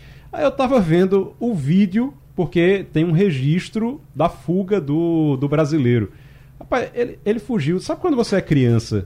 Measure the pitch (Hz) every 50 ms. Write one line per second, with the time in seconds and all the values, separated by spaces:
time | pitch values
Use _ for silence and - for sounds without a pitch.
0 | - - - - - - - - 302 269 262 - 262 240 269 247 185 160 160 175
1 | 190 190 196 196 185 - - - - 240 226 165 127 139 170 190 208 180 180 226
2 | 247 277 - - - - - - 175 - - 175 170 180 196 196 165 - - 151
3 | 165 175 160 165 208 202 151 131 127 143 160 180 - - - 220 220 233 277 294
4 | - - - 131 156 175 - - - - 170 190 202 180 208 196 156 135 143 160
5 | 170 170 165 160 156 151 143 131 135 143 147 151 160 139 156 156 127 120 120 117
6 | 104 - - - - - - - - - - - - - 311 254 - - - 233
7 | 240 - - - - 196 220 240 - - 240 208 131 147 175 185 - - 330 330
8 | - 359 285 240 226 - 208 185 170 - 156 139 127 120 117 113 - - 110 101
9 | 92